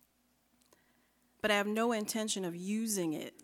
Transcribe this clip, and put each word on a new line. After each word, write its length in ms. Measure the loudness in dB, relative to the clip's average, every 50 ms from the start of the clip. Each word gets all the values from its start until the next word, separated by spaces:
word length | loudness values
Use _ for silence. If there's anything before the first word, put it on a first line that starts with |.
| _ _ _ _ _ _ _ _ _ _ _ _ _ _ -20 _ _ _ _ _ _ _ _ _ _ _ _ _
but 100 | 2 4
I 60 | 4
have 100 | 4 4
no 260 | 2 0 2 2 2 2
intention 520 | 0 0 -2 -2 -2 -2 -2 -2 -2 -2
of 100 | -4 -4
using 580 | -6 -4 -2 -2 -2 0 0 0 0 0 0 -2
it 220 | -2 -6 -8 -12 -16